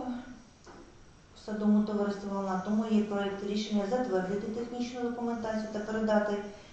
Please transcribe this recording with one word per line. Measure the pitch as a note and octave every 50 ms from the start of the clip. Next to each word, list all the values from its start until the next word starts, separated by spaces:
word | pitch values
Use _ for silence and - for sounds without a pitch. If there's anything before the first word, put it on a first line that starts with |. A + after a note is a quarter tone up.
| B3+ B3+ A#3+ A#3+ - - - - - - - - - - - - - - - - - - - - - - -
в | - -
садовому | A3 G#3 G#3 G#3 G#3 G#3 G#3 G#3+
товаристві | G#3+ G#3 G3+ G3+ G3+ G3 - G#3 G3+
Волна, | G3 G3 G3 F#3+ F#3 F#3 -
тому | G#3 G#3+ G#3+ A3 G#3+
є | G#3+ G#3
проєкт | G#3 G#3 G3+ G3+ G3 F#3+ F#3+ - G#3
рішення | G#3 G#3 G#3+ G#3+ - G#3+ G3+ G3 G3+
затвердити | B3 B3+ B3 F#3 F#3 F#3 F3 F#3 G#3 G#3 A3
технічну | G#3+ A3 A#3+ A#3+ A#3+ B3 A#3+ A#3+ - B3+ B3
документацію | A#3+ A#3 - A#3 A#3 A#3 A#3 G#3+ G#3+ A3 G#3+ G#3+ G#3+ -
та | - G#3+
передати | G#3 A3 A3 A3 A3 G#3+ G#3+ G#3+ G#3 G#3 G3+ G3+ - - - - - -